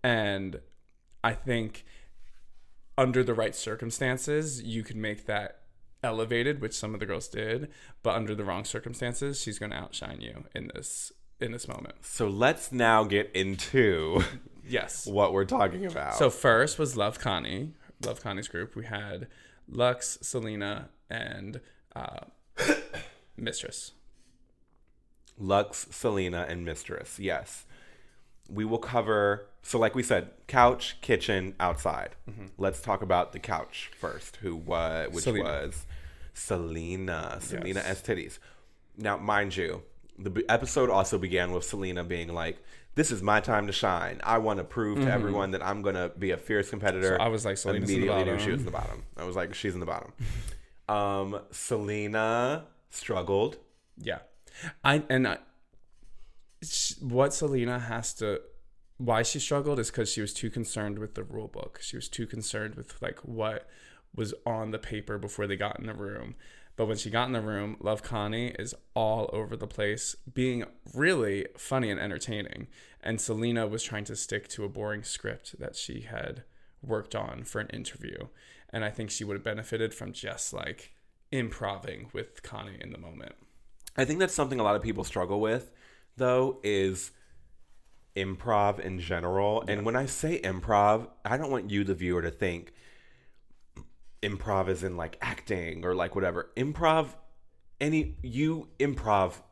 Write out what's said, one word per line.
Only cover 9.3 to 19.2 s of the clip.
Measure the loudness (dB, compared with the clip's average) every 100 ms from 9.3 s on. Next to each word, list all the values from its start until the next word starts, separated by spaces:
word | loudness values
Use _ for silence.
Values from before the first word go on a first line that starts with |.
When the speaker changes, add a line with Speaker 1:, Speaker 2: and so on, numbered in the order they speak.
| -2
Speaker 1:
she's | -4 -6
gonna | -6 -6
outshine | -8 -8 -8 -8
you | -10 -12 -10
in | -10 -8 -8
this, | -8 -6 -8 -12 -20 -8
in | -6
this | -6 -8
moment. | -10 -10 -12
Speaker 2:
So | -10 0 0
let's | 6 6 4 -2
now | 4 8 8
get | 8 4 4
into | 2 2 0 2 6 6 6 4 4 4 -2 -14 -18
Speaker 1:
Yes. | -2 -2 -2 -6 0
Speaker 2:
what | 6 6
we're | 6 4
talking | 4 4 2 -4
about. | -4 -2 4
Speaker 1:
So | 4
first | 6 6 6 6 2
was | -2 2
Love | 0 0
Connie, | -2 -2 -2 -4 -6 -10 -20 -8 -6
Love | -6
Connie's | -6 -6 -6
group. | -6 -6 -8
We | -8
had | -8 -6 -8